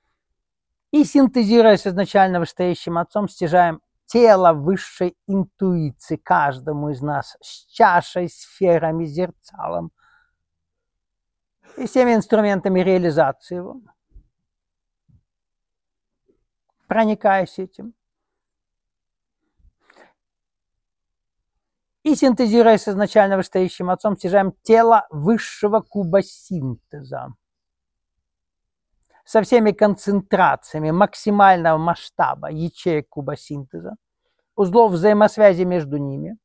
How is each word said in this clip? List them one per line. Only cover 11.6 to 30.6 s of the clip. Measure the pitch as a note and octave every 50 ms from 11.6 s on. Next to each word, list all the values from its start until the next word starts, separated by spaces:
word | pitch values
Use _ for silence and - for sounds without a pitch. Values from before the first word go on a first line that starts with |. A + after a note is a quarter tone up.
| _ _ - -
и | B3+ A3
всеми | - C4 B3 B3 A#3
инструментами | A3 F#3+ - - G#3+ G#3+ G#3 G3+ F#3 - G3+ F#3+ F#3
реализации | F#3 F#3 F#3 F#3 F3 E3+ D3 D3+ D3+ C3+ C#3 - _ - F3+
его, | F3+ F3 G3+ - C4 G#3+ _ _ _ _ _ _ - _ _ _ _ _ _ _ _ _ _ _ _ _ _ _ _ _ _ _ _ _ _ _ _ _ _ _ _ _ _ _ _ _ _ _ _ _ _ _ _ _ _ _ _ _ _ _ _ _ _ _ _ _ _
проникаясь | - A3 A3+ G#3+ G#3+ G#3 - G#3 G3 G3 F#3 - - -
этим. | F#3+ F#3 _ - G3 A3+ - _ _ _ _ _ _ _ _ _ _ _ _ _ _ _ _ _ _ _ _ _ _ _ _ _ _ _ _ _ _ _ _ _ _ _ _ _ _ _ _ _ _ _ _ _ _ _ _ _ _ _ _ _ _ _ _ _ _ _ _ _ _ _ _ _ _ _ _ _ _ _ _ _ _ _ _ _ _ _ _ _ -
И, | D4+ D4
синтезируя | - - C4 A#3+ - B3+ A3 G#3 A#3 A3+ A#3 A3 G3+
с | - G#3+
изначально | G3+ F#3+ G#3 - - A3 G3+ G3 G3
вышестоящим | F#3+ F#3 - - F#3+ F#3 F3+ - - F3+ F3+
Отцом, | F#3 - - G#3+ G3+
стяжаем | - - F3+ F3+ G3+ G3 F#3+ - _
тело | _ - A3 A#3 A#3 A3+ A#3 G#3+ - -
высшего | D#3 D3 C#3+ F#3 A#3 G#3+ - - - - - G#3 G#3 A3
куба | F#3 _ - G3+ G3 E3 E3+ G3
синтеза | F#3+ - - - - - F#3+ E3 C3 C3 A#2+ - _ _ - C#3+ C#3 C3 C3+ C3 B2+ C3+ A2+ _ _ _ _ _ _ _ _ _ _ _ _ _ _ _ _ _ _ _ _ _ _ _ _ _ _ _ _ _ _ _ _ _ _ _ _ _ _
со | - - A3
всеми | G3 - B3+ A#3+ G#3+ G#3+
концентрациями | G3 - G#3+ G#3 G3+ - - G#3 G3+ G3+ F#3+ - - F#3 F3+ D3+ C3+ -